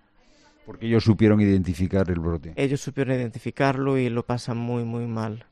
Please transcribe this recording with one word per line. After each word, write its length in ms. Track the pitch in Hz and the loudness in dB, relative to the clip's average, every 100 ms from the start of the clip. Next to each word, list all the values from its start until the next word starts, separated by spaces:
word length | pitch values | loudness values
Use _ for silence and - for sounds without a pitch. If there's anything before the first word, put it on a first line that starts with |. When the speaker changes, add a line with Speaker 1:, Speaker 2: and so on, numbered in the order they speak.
| _ _ _ _ _ _ - | _ _ _ _ _ _ -20
Speaker 1:
Porque 200 | - 117 | -8 2
ellos 180 | 113 | 4
supieron 360 | 110 98 110 107 | 4 6 6 6
identificar 680 | 101 95 90 82 92 98 90 | 6 4 2 -2 0 0 0
el 80 | 87 | -2
brote. 340 | 82 85 82 80 | -2 -4 -6 -4
Speaker 2:
Ellos 240 | 139 143 | -2 -2
supieron 340 | - 135 127 | -4 -4 -2
identificarlo 840 | 131 120 120 117 - 139 135 135 135 | -2 -4 -8 -8 -2 0 0 0 0
y 120 | 123 | 0
lo 180 | 117 117 | -2 -2
pasan 300 | 120 - 117 | -4 -4 -6
muy, 260 | 120 120 | -4 -4
muy 240 | 117 120 120 | -4 -6 -6
mal 400 | 113 110 113 - | -4 -6 -8 -14